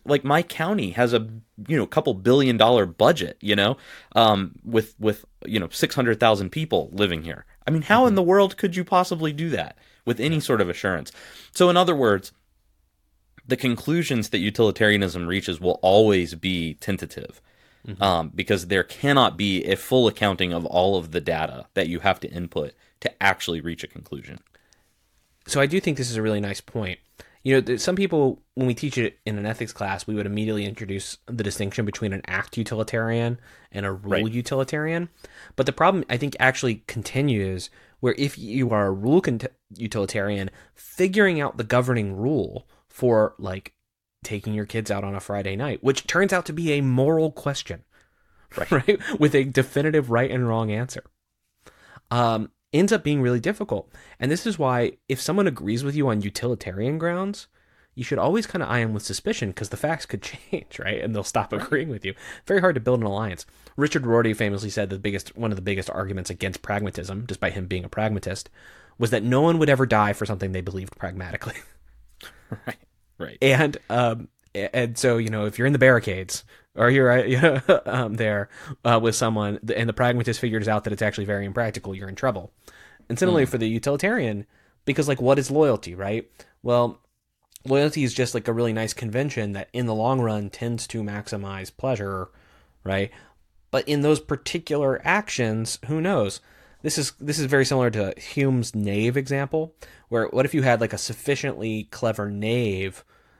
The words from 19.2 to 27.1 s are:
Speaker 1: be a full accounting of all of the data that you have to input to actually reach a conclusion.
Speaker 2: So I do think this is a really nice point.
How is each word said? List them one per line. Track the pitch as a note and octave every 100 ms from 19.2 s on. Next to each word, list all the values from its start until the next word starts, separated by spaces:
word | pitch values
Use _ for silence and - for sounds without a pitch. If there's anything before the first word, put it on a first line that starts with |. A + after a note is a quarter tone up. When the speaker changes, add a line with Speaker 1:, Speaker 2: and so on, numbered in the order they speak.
| A2 F2
Speaker 1:
be | G2+ F2+ -
a | F#2+
full | - B2+ A2+
accounting | - G#2 F2+ F2+
of | E2+ E2
all | F2+ F#2+ F#2+
of | D#2+
the | E2+
data | C#2+ D#2+ D#2 B1+ -
that | G2 E2
you | E2+
have | G2 F2+
to | -
input | E2+ E2+ - D2 - _ _
to | - -
actually | G2 F#2 - E2
reach | E2 E2
a | -
conclusion. | - - C#2+ C#2 - _ _ _ _ _ _ _ _ _ _ -
Speaker 2:
So | C#3
I | C#3+
do | F#3
think | F3 C3+
this | A#2+
is | A2
a |
really | A2 G#2
nice | G2+ G2
point. | - A#2 F#2+ F2+ _